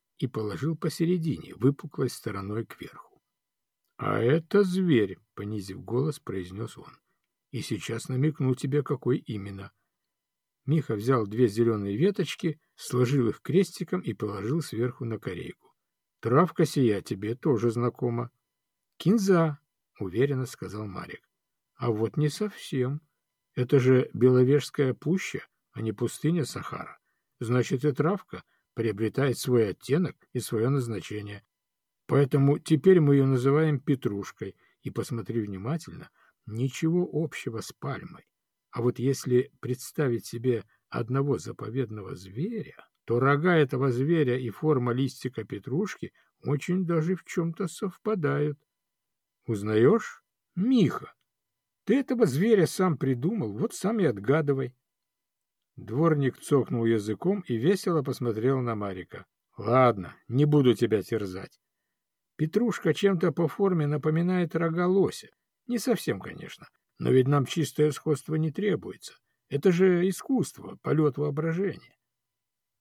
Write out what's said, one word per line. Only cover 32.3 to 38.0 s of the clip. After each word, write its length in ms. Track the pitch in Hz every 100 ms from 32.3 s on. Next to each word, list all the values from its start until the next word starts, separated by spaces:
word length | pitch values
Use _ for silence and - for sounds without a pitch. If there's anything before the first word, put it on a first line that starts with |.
| 143 139 151
теперь 420 | - 156 185 185
мы 140 | 147 143
её 100 | 135
называем 540 | 131 131 143 160 143
петрушкой. 760 | - 135 110 101 98 - 101 - _ _
И 80 | -
посмотри 500 | 98 - 117 95 113
внимательно, 680 | 104 95 104 160 - 87 - _ _ _ -
ничего 640 | 110 131 - 160 175 180
общего 500 | 151 156 - - 113
с 120 | -
пальмой. 540 | - 139 110